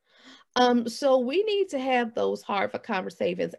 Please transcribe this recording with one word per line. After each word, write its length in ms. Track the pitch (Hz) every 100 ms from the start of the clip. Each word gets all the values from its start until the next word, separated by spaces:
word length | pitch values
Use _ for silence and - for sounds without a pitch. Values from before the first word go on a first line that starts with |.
| _ _ - - _ 247
Um, 340 | 247 240 233
so 300 | - 277 262
we 240 | 247 339
need 260 | 427 403 381
to 100 | 277
have 340 | 262 247 226 220
those 260 | 196 202
hard 300 | - 202 208
for 80 | -
conversations 760 | - 190 190 - 196 180 170